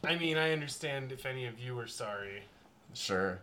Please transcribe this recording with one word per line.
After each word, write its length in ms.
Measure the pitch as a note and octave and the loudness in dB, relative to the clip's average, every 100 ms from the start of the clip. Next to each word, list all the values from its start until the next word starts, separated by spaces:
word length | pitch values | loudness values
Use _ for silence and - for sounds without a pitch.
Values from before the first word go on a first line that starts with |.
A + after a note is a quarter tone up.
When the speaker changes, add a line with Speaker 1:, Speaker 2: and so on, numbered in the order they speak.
Speaker 1:
I 120 | D3+ E3+ | 2 2
mean, 200 | E3 D#3 | 4 4
I 140 | D#3+ | 4
understand 600 | D#3 C#3+ - D3+ C#3 C3 | 4 0 -4 -2 -2 -4
if 120 | C3 | -4
any 220 | C3+ C3 B2 | -4 -2 -4
of 140 | A2+ | -6
you 180 | B2+ B2 | -4 -4
are 80 | A2+ | -4
sorry. 560 | - A2 G2+ G2+ G2+ G2+ - - - - | -4 -4 -2 -4 -8 -12 -20 -20 -20 -14
Speaker 2:
Sure. 440 | - - F#2+ F#2+ F#2 | -6 2 4 4 0